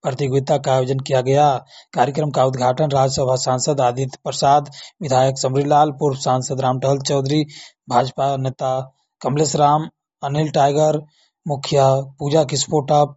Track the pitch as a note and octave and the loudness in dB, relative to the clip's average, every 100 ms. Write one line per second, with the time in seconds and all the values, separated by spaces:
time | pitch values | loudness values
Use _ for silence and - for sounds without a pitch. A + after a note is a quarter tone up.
0 | E3 C3 C#3 C3+ C3+ D3 C#3 C3 B2+ C3+ | -6 -4 -2 -2 0 -2 2 0 0 -4
1 | C3+ C3 B2+ C#3 D3 B2+ - - _ - | -2 -2 2 4 4 2 -6 -20 _ -2
2 | C#3+ C#3+ D3+ C#3 C3 C3 B2 B2+ D#3 C#3 | -2 0 -4 0 0 2 -2 0 0 2
3 | C3+ C3+ C3 B2+ - B2+ B2+ C#3 B2+ A#2+ | 0 0 -2 0 0 -2 -2 0 0 0
4 | C3+ - - C3 C#3 D3 C#3+ - - _ | -6 -6 -12 -2 2 2 2 -16 -20 _
5 | D#3 C3 C3+ C3+ C3 C3 C#3+ D3 D3+ C#3 | -2 2 2 0 -2 0 2 4 2 0
6 | D3+ C3+ - B2+ B2+ B2+ B2+ B2+ C3+ C#3 | -2 -2 -2 -2 -2 -4 -2 0 0 0
7 | C3+ C#3+ C3+ D3+ D3+ - - _ - B2 | 0 -2 0 0 -2 -8 -20 _ -2 0
8 | C3 - C#3 C#3 C3 B2+ C3 C3 C3+ _ | 0 -2 -2 -2 -4 -4 -4 -4 -6 _
9 | _ _ C#3 C#3 D#3 - D3 D3+ D#3+ _ | _ _ -4 0 0 2 2 2 -2 _
10 | _ _ C#3+ C#3+ D#3 D#3 C#3+ C#3+ D3+ D3+ | _ _ -6 -4 -2 2 2 4 2 0
11 | D#3 _ _ _ - C#3 - D3 C3+ C3+ | -6 _ _ _ -8 -8 -2 2 4 2
12 | C#3 - C#3+ D#3 D3+ D3 - D#3 C3+ D3 | -2 -8 -2 0 0 -2 -2 -2 0 2
13 | D3 | 2